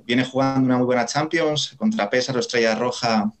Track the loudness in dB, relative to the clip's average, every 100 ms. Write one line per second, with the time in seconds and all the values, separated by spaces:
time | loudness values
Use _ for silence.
0 | -2 0 0 0 0 2 2 2 2 0
1 | 0 -2 -2 0 0 -2 -4 -2 -2 0
2 | 0 0 0 -2 -2 0 2 0 -2 -2
3 | 0 0 0 -4